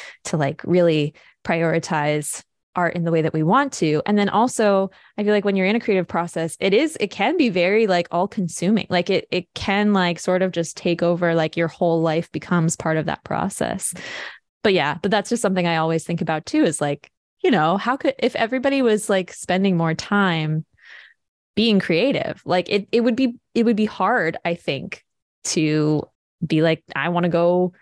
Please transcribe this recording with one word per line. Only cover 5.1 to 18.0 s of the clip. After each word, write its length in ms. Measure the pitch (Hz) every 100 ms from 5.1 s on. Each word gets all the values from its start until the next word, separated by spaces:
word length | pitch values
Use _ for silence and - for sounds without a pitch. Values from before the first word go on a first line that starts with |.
| -
I 60 |
feel 100 | 208
like 100 | 208
when 120 | 202 196
you're 100 | 185
in 100 | 233
a 40 |
creative 280 | 233 190 165
process, 480 | 170 170 165 165 -
it 140 | 190
is, 240 | 208 311 -
it 100 | 208
can 260 | - 214 349
be 140 | 240
very, 360 | 180 180 214 214
like, 220 | 175 170
all 160 | 170 202
consuming. 600 | - 175 - 180 220 -
Like, 220 | 180 175
it, 180 | 185 -
it 160 | 180 -
can, 380 | - - 196 208
like, 260 | 196 175 170
sort 220 | - 185
of 120 | 185
just 220 | 170 165
take 280 | - 180 170
over, 320 | 170 175 175
like, 200 | 165 160
your 140 | 170 165
whole 320 | - 175 165
life 320 | 165 160 -
becomes 420 | 156 - 175 165
part 220 | - 160 160
of 80 | -
that 180 | -
process. 680 | - - 196 - - 190 - - - - - - _ _
But 100 | 220
yeah, 240 | 180 143 165
but 80 | 196
that's 180 | 208 -
just 140 | 233
something 240 | 196 185 175
I 100 | 165
always 280 | 160 165
think 180 | - 170
about 240 | 160 156 -
too, 180 | 311
is, 160 | 214 -
like, 300 | 147 143 - _ _ _
you 80 | 370
know, 260 | 185 156 196
how 220 | 233
could, 160 | 277